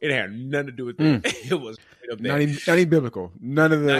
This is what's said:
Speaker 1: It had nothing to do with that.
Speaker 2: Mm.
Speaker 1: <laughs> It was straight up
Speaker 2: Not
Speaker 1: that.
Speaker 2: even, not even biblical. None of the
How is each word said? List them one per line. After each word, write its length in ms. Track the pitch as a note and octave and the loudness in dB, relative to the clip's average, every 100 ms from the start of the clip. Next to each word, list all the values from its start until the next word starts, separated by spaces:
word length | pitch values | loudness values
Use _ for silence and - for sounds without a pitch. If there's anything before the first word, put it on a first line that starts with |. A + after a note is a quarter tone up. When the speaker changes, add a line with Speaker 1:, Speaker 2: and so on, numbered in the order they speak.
Speaker 1:
It 80 | A#2+ | -4
had 220 | C3 G2 | -2 -4
nothing 340 | A2 C3 C#3+ C#3 | -8 -6 -6 -6
to 60 | |
do 120 | B2 B2 | -8 -10
with 100 | A#2+ | 0
that. 240 | D#3 B2+ | 2 2
Speaker 2:
Mm. 280 | A#2 - C3 | 0 -6 -4
Speaker 1:
<laughs> 0 | |
It 40 | E3 | -4
was 160 | A#2 A2+ | -6 -16
straight 360 | _ _ - | _ _ -14
up 80 | A2 | -8
Speaker 2:
Not 140 | B2+ | -2
Speaker 1:
that. 60 | C#3+ | 0
Speaker 2:
even, 160 | D3 C#3+ - | 0 -2 2
not 120 | E3+ | 4
even 100 | F3 | 6
biblical. 420 | D#3+ A#2+ G2 F2+ - | 4 2 -6 -10 -10
None 320 | A#2+ C#3+ D#3+ | -4 2 4
of 80 | D#3 | 4
the 40 | D3 | 2